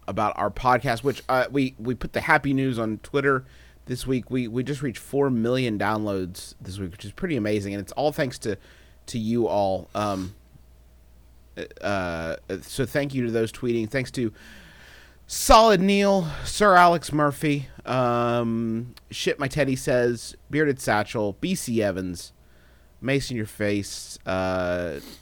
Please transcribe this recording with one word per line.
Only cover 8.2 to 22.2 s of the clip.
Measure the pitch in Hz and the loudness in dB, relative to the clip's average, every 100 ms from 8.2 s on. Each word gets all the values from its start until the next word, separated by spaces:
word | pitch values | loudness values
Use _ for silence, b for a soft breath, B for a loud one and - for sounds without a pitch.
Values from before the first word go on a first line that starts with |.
| 135 - | -4 -4
to, | 113 98 b b b b - | -6 -6 b b b b -10
to | 127 | -6
you | 110 117 104 | -2 0 2
all. | 98 98 95 85 | 2 0 -2 -4
Um, | 98 104 95 95 - - - - - - - - - - - - - | -4 -2 -2 -6 -12 -20 -20 -20 -20 -20 -20 -20 -20 -20 -20 -18 -14
uh, | - - | -14 -8
uh, | 98 101 90 82 82 78 - 92 | -4 -2 -2 -4 -4 -6 -6 -8
so | - - | -6 -4
thank | 127 151 143 | -2 -2 -2
you | 135 120 | -2 0
to | |
those | 113 113 | 0 0
tweeting. | - 127 117 110 | -2 -2 0 -2
Thanks | 139 127 | -4 -4
to | - 113 B B B B B B B B B - | -2 -4 B B B B B B B B B -12
Solid | - - 233 226 196 | -6 8 8 10 6
Neil, | 190 202 202 196 160 143 | 6 4 4 4 0 -6
Sir | - - 208 | -6 4 8
Alex | 180 175 170 - | 10 8 6 0
Murphy, | 147 147 135 156 143 131 - | 2 2 2 0 0 -2 -12
um, | - 127 123 120 120 120 117 113 117 113 120 - - | -4 0 2 2 0 0 0 -2 -2 -4 -6 -14 -16
Shit | - 185 151 | -4 -4 -2
My | 135 | -2
Teddy | 156 135 131 | 0 0 0
Says, | - 123 123 117 - - - | 0 2 2 0 -6 -16 -4
Bearded | 143 151 127 | 0 2 0
Satchel, | - 107 104 117 104 95 | 0 0 0 -2 -2 -2
B | 175 | -4
C | 185 - 113 | -2 0 0
Evans, | 104 92 92 85 | 2 0 -6 -8